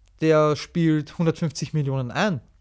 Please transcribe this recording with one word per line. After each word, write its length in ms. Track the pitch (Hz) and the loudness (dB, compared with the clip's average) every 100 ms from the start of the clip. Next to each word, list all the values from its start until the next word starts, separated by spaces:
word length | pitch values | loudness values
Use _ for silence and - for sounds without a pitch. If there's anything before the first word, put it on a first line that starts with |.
| _ _ | _ _
der 340 | 160 156 151 147 | 2 4 4 0
spielt 640 | - 175 165 156 147 - | -4 0 2 2 -2 -2
hundertfünfzig 560 | 165 160 165 - 156 | -2 0 -4 -4 -6
Millionen 380 | 156 139 135 123 | -4 -2 -4 -4
ein, 280 | 131 208 147 - _ | -2 -2 -2 -8 _